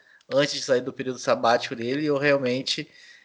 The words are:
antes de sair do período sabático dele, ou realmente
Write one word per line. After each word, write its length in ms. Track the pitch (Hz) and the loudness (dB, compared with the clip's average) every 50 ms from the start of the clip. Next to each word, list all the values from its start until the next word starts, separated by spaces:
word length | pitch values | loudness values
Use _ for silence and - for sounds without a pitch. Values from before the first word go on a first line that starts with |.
| _ _ _ _ _ - 123 | _ _ _ _ _ 0 2
antes 220 | 135 147 143 - | 2 2 2 0
de 60 | 139 127 | -4 0
sair 180 | - 135 127 | 0 0 0
do 100 | 131 139 | 0 -2
período 280 | 127 - 131 131 127 123 | -6 -6 -6 -6 -6 -4
sabático 560 | - 139 120 120 127 151 151 120 - - 139 | 0 0 0 2 4 2 2 2 0 -4 -6
dele, 340 | 117 113 120 135 147 156 147 | -6 -4 -4 -4 -2 -2 -2
ou 80 | 147 | 0
realmente 720 | 135 143 147 143 139 135 123 123 131 135 - - - 147 - _ - - - - - | 2 2 2 2 4 2 0 -2 -2 -2 -4 -4 -6 -6 -10 _ -20 -20 -20 -20 -20